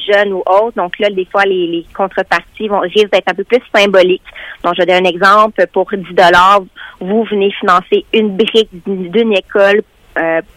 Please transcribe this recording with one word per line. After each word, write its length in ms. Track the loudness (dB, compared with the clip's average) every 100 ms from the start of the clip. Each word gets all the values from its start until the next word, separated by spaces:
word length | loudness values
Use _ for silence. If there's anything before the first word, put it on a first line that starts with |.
| -2
jeunes 220 | 0 0
ou 100 | -2 0
autres. 300 | 0 0 -4
Donc 220 | -8 -4
là, 120 | -4
des 160 | -4 -4
fois, 180 | -2
les, 220 | -2 -2 -4
les 180 | -6 -8
contreparties 720 | -6 -6 -4 -4 -4 -6 -10 -6
vont, 100 | -4
risquent 340 | -2 0 2
d'être 160 | 0 -2
un 40 |
peu 100 | -6
plus 160 | -2 -2 0
symboliques. 480 | 0 2 4 2 0 _ -20 -20 -8
Donc, 120 | -6 -2
je 40 |
vais 60 | 0
donner 200 | 2 2
un 40 |
exemple. 520 | 2 4 4 2 0 -2
Pour 160 | -2 -4
dix 220 | -6 -6
dollars, 480 | 2 4 6 4 4 0 -18 -20 -12
vous 240 | -4 -2
venez 260 | -2 -2 -2 -2
financer 460 | 0 0 0 -4 -2
une 200 | -2 -2
brique 360 | -2 -2 0 -2 -4 -8
d'une, 240 | -8 -4
d'une 240 | -2 0
école, 480 | -2 -2 0 2 2 -2 _ _ -6
euh, 220 | -2 -2 -6